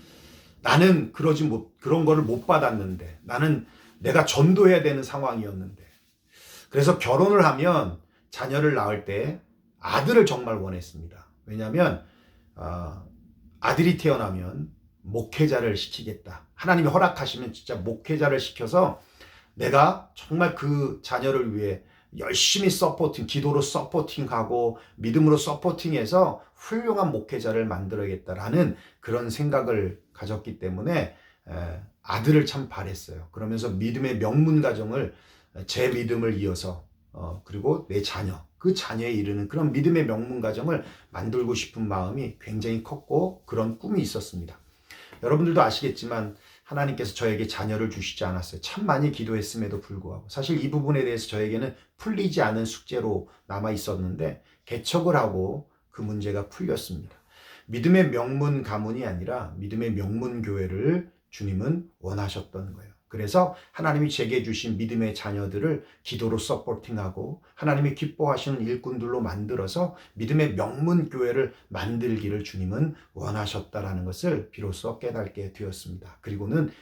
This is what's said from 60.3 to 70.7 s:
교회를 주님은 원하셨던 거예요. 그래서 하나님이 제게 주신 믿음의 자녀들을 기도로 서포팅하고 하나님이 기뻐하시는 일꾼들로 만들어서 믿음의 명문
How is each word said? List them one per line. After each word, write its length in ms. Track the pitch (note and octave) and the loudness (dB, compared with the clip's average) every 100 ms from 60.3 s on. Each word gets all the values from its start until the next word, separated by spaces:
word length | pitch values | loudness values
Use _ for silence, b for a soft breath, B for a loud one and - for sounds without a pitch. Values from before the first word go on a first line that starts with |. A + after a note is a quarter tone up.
| A#2+ | -4
교회를 720 | G2+ G2 F#2 G2 C#3 F3+ F3 _ _ | -4 -4 -4 0 0 0 -2 _ _
주님은 600 | - G2+ F#2+ B2+ F3 E3+ _ | -10 -4 -2 -2 -2 -6 _
원하셨던 720 | F#2 G2+ G2 G2 - F#2+ F#2+ | -8 -6 -6 -6 -10 -12 -12
거예요. 240 | F#2 - _ _ | -14 -20 _ _
그래서 460 | A2 G#2 F3+ F3+ B B | -8 0 2 2 B B
하나님이 380 | - D#3+ D3 D3 | -4 0 2 0
제게 340 | - A2+ B2+ | 0 -2 -2
주신 340 | A2+ G#2+ A#2 G2 | -2 -4 -4 -4
믿음의 380 | A2+ A#2 A2 G#2+ | -2 -2 -2 -4
자녀들을 720 | G#2 G2+ G2 G2+ D#3+ D3 B B | -6 -4 -4 -2 -2 -2 B B
기도로 340 | - G#2+ A2+ A2 | -12 -4 -2 -2
서포팅하고 1040 | - A#2 - G#2+ - G#2+ F#2+ G2 A2 - b - | -2 -4 -4 -8 -6 -6 -6 -6 -10 -10 b -4
하나님이 400 | D3+ C#3+ C#3+ - | 0 2 0 0
기뻐하시는 680 | D3+ - D3 B2 C#3+ B2+ | -6 -2 -2 0 -2 -4
일꾼들로 600 | A2+ B2 B2+ A#2+ A#2 B2 | -2 -4 -4 -6 -4 -2
만들어서 720 | G#2+ F#2+ G#2 B2 F#2+ F3 F3+ B B - | -4 -4 -4 -4 -4 -2 -4 B B -8
믿음의 400 | A2+ D3+ C#3+ G2 | 0 2 2 0
명문 540 | G#2+ | -4